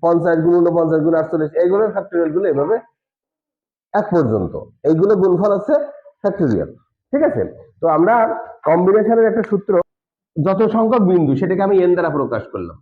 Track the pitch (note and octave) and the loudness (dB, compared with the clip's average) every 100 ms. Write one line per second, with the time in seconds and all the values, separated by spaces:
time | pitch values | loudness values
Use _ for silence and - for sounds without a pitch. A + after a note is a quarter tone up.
0 | E3+ E3+ E3+ E3 D#3+ F3 E3+ E3+ D#3+ D#3+ | 2 0 2 0 2 2 2 2 0 0
1 | D#3 E3 - - D#3 - F3 G3 G#3+ F#3+ | 0 0 -2 -4 -4 0 0 2 0 -2
2 | F3+ F3 E3 D#3 G3 C#3 D3 A3+ - _ | -6 -2 -2 0 -2 -2 0 -2 -6 _
3 | _ _ _ _ _ _ _ _ _ - | _ _ _ _ _ _ _ _ _ -4
4 | - F3 C3+ G#2+ F2+ - - _ C#3 D#3+ | 0 0 0 0 -4 -8 -14 _ 0 2
5 | G3 G#3 F#3+ F3+ G#3 G3+ - D4 D4 - | 2 2 2 2 0 -2 0 -2 -2 -12
6 | - _ G3+ G3+ D#3 G2+ D2 - _ _ | -20 _ -6 -2 0 0 -4 -10 _ _
7 | _ C#4 D#4 - F#2 - - _ E3 D#3 | _ -2 0 -2 -6 -8 -20 _ -2 2
8 | F3 A#3 A3+ - - - - E3+ F#3 G#3 | 2 2 0 -4 -10 -8 -2 0 2 2
9 | G#3+ A3+ A3+ A3+ A3 G3+ G3+ F#3 F3+ _ | 2 2 2 0 -4 -4 0 -2 -2 _
10 | _ _ _ - D3+ F#3+ A3 A3 A3 A#3+ | _ _ _ -4 -2 0 0 0 0 2
11 | F#3+ F3+ D3+ C3+ F3+ F#3 G3 G3 F3+ F3+ | 2 2 2 0 -2 -2 0 2 2 2
12 | E3+ D3 B2 A2+ - G2+ F2 E2 | 0 -2 -4 -6 -8 -12 -12 -16